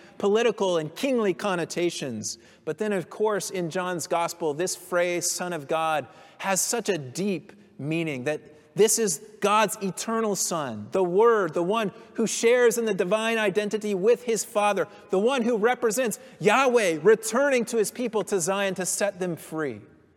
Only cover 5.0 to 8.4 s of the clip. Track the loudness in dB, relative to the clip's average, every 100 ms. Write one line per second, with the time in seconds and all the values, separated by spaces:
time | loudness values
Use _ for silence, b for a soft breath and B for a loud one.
5 | 0 0 -2 -4 -6 -6 -4 -2 0 -2
6 | -4 B B B -2 -2 0 -2 -2 -4
7 | -6 -6 -4 -4 -8 -20 B B -4 -2
8 | -2 -4 -4 -6